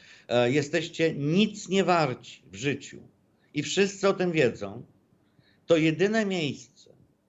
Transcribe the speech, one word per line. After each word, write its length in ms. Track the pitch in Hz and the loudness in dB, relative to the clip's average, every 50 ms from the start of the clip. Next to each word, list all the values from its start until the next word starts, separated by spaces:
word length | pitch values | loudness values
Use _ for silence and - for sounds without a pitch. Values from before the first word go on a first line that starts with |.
| - - - - _ - | -20 -20 -20 -16 _ -2
e, 220 | 117 123 123 123 | 2 2 2 2
jesteście 640 | 135 151 135 - - 170 156 160 - - 165 160 160 | 2 0 0 0 -2 -4 -4 -4 -4 0 0 0 0
nic 540 | 151 139 147 165 196 214 214 208 - - - | -2 -2 0 2 2 2 0 -2 -8 -6 -2
nie 160 | 185 196 180 | 0 0 2
warci 580 | 165 180 170 151 131 120 - - - - - _ - | 4 2 2 2 0 -2 -6 -12 -20 -20 -20 _ -18
w 40 | 90 | -12
życiu 460 | 95 127 143 139 - - - - - - - _ _ _ _ _ _ _ _ - | -6 -4 -4 -4 -4 -8 -16 -20 -20 -20 -20 _ _ _ _ _ _ _ _ -8
i 80 | 147 | -6
wszyscy 460 | 147 - - 185 202 196 196 - 202 196 | -6 -2 0 0 0 0 0 0 0 0
o 40 | |
tym 200 | 190 196 185 175 | 2 2 0 0
wiedzą, 500 | 160 156 135 113 - - 104 98 104 127 - - _ _ _ _ _ _ _ _ _ _ _ _ _ _ _ | 2 4 2 2 2 -2 -10 -10 -12 -12 -18 -20 _ _ _ _ _ _ _ _ _ _ _ _ _ _ _
to 100 | - 170 | 2 2
jedyne 500 | 160 160 160 156 - 185 214 220 226 214 | 4 4 2 2 2 0 2 2 0 0
miejsce, 640 | 196 190 175 156 135 117 - - - _ _ - - - _ _ _ _ _ _ | 0 -2 -2 -2 -4 -6 -8 -14 -20 _ _ -20 -20 -20 _ _ _ _ _ _